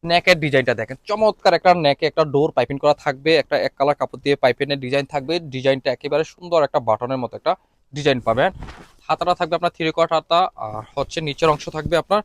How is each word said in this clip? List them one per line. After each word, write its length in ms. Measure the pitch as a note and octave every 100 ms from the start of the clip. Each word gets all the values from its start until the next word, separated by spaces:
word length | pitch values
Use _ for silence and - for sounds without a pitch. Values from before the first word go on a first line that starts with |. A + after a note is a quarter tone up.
নেকের 360 | E3 F3 F3+ F3+
ডিজাইনটা 340 | D3+ C3+ B2+
দেখেন, 240 | A2 A2 C3 -
চমৎকার 480 | G#3 A3 G3+ G3+
একটা 200 | E3+ F#3
নেকে 320 | F3 D3+ C#3 D#3
একটা 180 | - D#3
ডোর 260 | C#3 D#3
পাইপিং 260 | D3 B2 C#3
করা 160 | D3
থাকবে, 380 | D3 - C3+ C#3+ D#3+
একটা 180 | - C#3
এক 160 | A#2 _
কালার 200 | C#3 C#3+
কাপড় 260 | C3 C3
দিয়ে 120 | C#3 C#3
পাইপিংয়ের 440 | C3 A#2+ C#3 C#3+
ডিজাইন 260 | C3 C#3 C#3
থাকবে। 340 | D3 C3 E3+
ডিজাইনটা 520 | D#3+ C3 C3 C3+ C3+
একেবারে 320 | B2 C#3+ C#3+
সুন্দর 400 | D#3+ - F3 E3+
একটা 160 | C#3+ D3+
বাটনের 380 | A#2 G#2+ B2 C3
মতো 160 | A#2+ G#2
একটা 200 | - F3+ _ _ _ C3+
ডিজাইন 240 | D3 B2+
পাবেন। 300 | A2+ A2+ E3+ - - - - _ _
হাতাটা 260 | D#3 E3+ F3+
থাকবে 200 | E3+ E3+
আপনার 160 | E3+
থ্রি 200 | _ D#3+
কোয়ার্টার 260 | D#3 E3 D#3+
হাতা, 240 | - E3+ F#3 -
আর 280 | A2 G#2+ A2 -
হচ্ছে 260 | C3+ -
নিচের 280 | D#3 C#3 D#3+
অংশ 200 | D3 -
থাকবে 260 | D#3 D3+ E3
আপনার 240 | - G3+